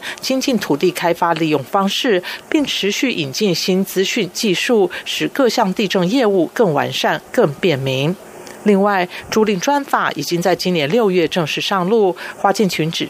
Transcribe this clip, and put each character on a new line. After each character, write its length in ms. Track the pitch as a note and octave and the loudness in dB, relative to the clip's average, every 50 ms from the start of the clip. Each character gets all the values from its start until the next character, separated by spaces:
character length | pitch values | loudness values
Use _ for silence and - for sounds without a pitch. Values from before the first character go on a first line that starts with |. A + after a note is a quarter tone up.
| - - - - | -4 -6 -12 -8
精 180 | - - B3+ C4 | -4 -2 -2 -2
进 200 | B3 - C4 G#3 | 0 0 0 0
土 180 | - - D#3 | 0 0 0
地 140 | C#3 - F#3 | 2 2 0
开 240 | F3 - - F3 E3+ | 0 2 0 0 2
发 180 | - - E3+ E3+ | 2 2 0 2
利 160 | D#3+ E3 D#3+ | 2 0 0
用 160 | D3+ C#3+ C3+ | 0 0 -2
方 240 | - - G3+ G3 G3 | 0 0 0 0 0
式， 340 | G3 - - C4+ G#3 F3+ F3+ - - - - - | 0 -2 0 0 0 0 0 -4 -12 -12 -8 -2
并 120 | - D#4+ C#4+ | 0 0 0
持 280 | - - - - F#3+ | 0 -2 -2 -2 -2
续 200 | G3+ - - C4 | -2 0 -2 -2
引 220 | - - D#3 C3+ B2+ | -2 -2 -4 -4 -2
进 220 | - G#3+ G3+ E3+ | -2 0 0 0
新 280 | - - - F#3 F#3 G3 | 0 0 0 0 0 0
资 220 | - - - G3 | -2 -2 -2 -2
讯 240 | F#3 - C4 G3+ E3+ - | 0 0 -2 -2 -4 -4
技 180 | - - A3 F3 | -4 -2 0 0
术， 380 | E3 - - B3+ A3 F#3+ F3 - - - | 0 0 2 2 4 2 2 0 -6 -10
使 200 | - - - G#3 G#3 | -8 -6 -4 -4 -4
各 200 | - - C#4 A#3 | 0 2 2 2
项 240 | - - A3+ F#3+ F#3 | 4 2 0 0 0
地 160 | - A3+ F3+ | -2 -2 0
政 180 | - G3+ F3 | 0 0 0
业 200 | F3 G3+ C#4 B3+ | 2 2 2 2
务 180 | G#3 G3 F#3+ E3 - - | 2 2 2 0 0 2
更 220 | - A#3+ F#3 D3+ | 2 2 2 2
完 180 | C#3 B2+ B2+ B2+ | 2 0 -2 -2
善、 300 | - - A3 E3+ D3+ - - - | -2 -2 0 -2 -2 -4 -4 0
更 180 | - A3+ E3 C#3 | 0 2 2 0
便 240 | - - F#3+ D3+ C3 | 0 0 0 0 0
民。 360 | C3+ C3+ C3 C3 C3+ D3+ F#3 - - - - - - - - - - | 0 -2 -2 0 0 -2 -2 -4 -8 -20 -20 -18 -18 -18 -12 -4 0
另 160 | G#3 G#3 F#3+ | 2 4 4
外， 260 | G3 G#3 G3+ F#3+ F3+ F3+ - - - - | 4 2 2 0 -2 -2 -6 -12 -10 -2
租 140 | - A3+ A3 | 0 2 2
赁 160 | G#3 G#3+ F3+ | 2 0 -2
专 240 | - - C#4+ C#4+ C#4 | 0 0 0 0 0
法 260 | - - A#3 F#3 D3 - | 0 -2 0 0 0 -2
已 100 | - D3 | -4 -4
经 180 | - F3 E3+ | -4 -2 0
在 160 | F3 G3 F3 | 2 2 0
今 160 | E3+ - F#3 F3+ | 0 0 0 0
年 160 | E3+ C#3+ C#3 | 0 0 2
六 220 | F3 A#3+ A#3 G3+ | 2 2 2 4
月 180 | F#3 F#3 E3 D3 | 4 2 2 2
正 180 | - F#3 E3 | 2 0 -2
式 140 | C#3+ - - | -2 -2 -4
上 260 | D3 - G#3 G3 F3 | -4 -2 0 0 0
路。 300 | F3 A3 A#3 G#3 F#3 E3+ - - - - | 2 2 4 4 2 0 -2 -6 -14 -8
花 160 | - - G3 | 0 0 2
敬 160 | F#3+ - A3 | 2 4 2
群 240 | F3+ - - D#3 D#3+ | 0 0 0 -2 -2
指 160 | E3 - D#3 - | -2 -4 -6 -6